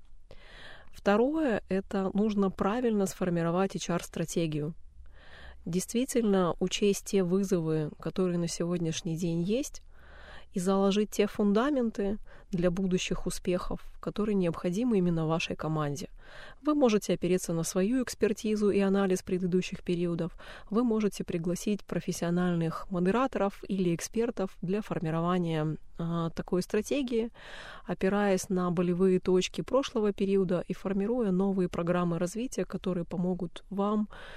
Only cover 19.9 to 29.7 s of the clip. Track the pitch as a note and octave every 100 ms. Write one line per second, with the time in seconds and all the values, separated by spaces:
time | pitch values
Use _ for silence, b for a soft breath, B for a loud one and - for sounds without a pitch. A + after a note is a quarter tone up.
19.9 | F3 F3 E3+ E3+ - B B - G#3 B3
20.9 | A3 G#3+ - F#3 F3 E3 E3+ - G#3 -
21.9 | F3 - F3 E3+ F3 E3+ E3+ E3 - -
22.9 | F#3 F3+ A3 C4 - G3 - - F#3+ F3+
23.9 | E3 - A3 A#3 - F#3+ - E3+ G#3 G#3+
24.9 | - D#3+ D#3+ E3+ F#3 E3+ D#3+ D#3 D#3+ -
25.9 | - E3 E3+ E3 - - F3+ - G#3+ G#3+
26.9 | C#4 B3+ A#3 A#3 B B B B B -
27.9 | F3 F#3+ G3+ G#3 F#3 - F#3 F3+ F3 F3+
28.9 | F3 F#3+ F#3 - F#3 F3+ - -